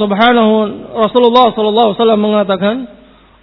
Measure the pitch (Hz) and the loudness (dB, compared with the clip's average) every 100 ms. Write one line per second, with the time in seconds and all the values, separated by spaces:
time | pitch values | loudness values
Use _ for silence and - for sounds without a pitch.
0 | 208 196 233 240 220 220 214 214 - - | -2 0 2 2 2 0 -2 -8 -10 -4
1 | 214 247 240 240 247 220 214 214 226 190 | -2 2 2 4 2 0 -2 0 0 0
2 | 226 214 214 208 196 190 202 247 247 - | 0 0 0 0 -2 -2 -2 -4 -10 -16
3 | - _ _ _ | -20 _ _ _